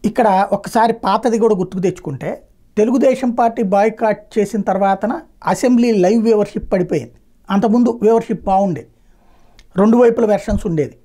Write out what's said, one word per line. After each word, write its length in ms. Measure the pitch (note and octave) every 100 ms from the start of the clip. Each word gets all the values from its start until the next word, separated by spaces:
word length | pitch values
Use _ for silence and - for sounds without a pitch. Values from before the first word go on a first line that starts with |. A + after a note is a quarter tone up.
ఇక్కడ 240 | G#3+ A3 A3 F#3+ G3+
ఒక్కసారి 440 | - - A#3 A#3 A#3
పాతది 360 | F#3+ G#3 A#3+ A3
కూడా 180 | A3 G3+
గుర్తుకు 220 | F#3 F#3 F3+
తెచ్చుకుంటే, 440 | F3 - C3+ E3 - _ _ _ -
తెలుగుదేశం 540 | A3 C4 C4+ B3+ B3
పార్టీ 320 | A#3 A#3 A#3 G#3 G3+
బాయ్‌కాట్ 500 | A3 A3 A3 G3+ - A3
చేసిన 240 | G3+ A3
తర్వాతన 520 | G3+ F#3+ G3 G3 A3 E4 - _ -
అసెంబ్లీ 440 | F#3+ B3+ B3 A#3+ G#3+ F3+
లైవ్ 180 | A3+ A3
వ్యూవర్‌షిప్ 420 | G#3+ G3+ G#3+ -
పడిపోయింది. 440 | F#3+ F3+ E3+ A#2 _ _ _ -
అంతకుముందు 500 | G3 A#3 A#3+ B3 -
వ్యూవర్‌షిప్ 460 | G#3 A3+ A3+ F#3 -
బాగుండేది, 400 | F#3+ G3 C#3+ A2+ _ _ _ _ _ _ _ - -
రెండు 220 | G#3 A#3+
వైపుల 300 | A#3+ A#3 G#3+
వెర్షన్స్ 320 | G3+ G#3 G#3 G#3+
ఉండేది. 240 | D#3+ B2+ -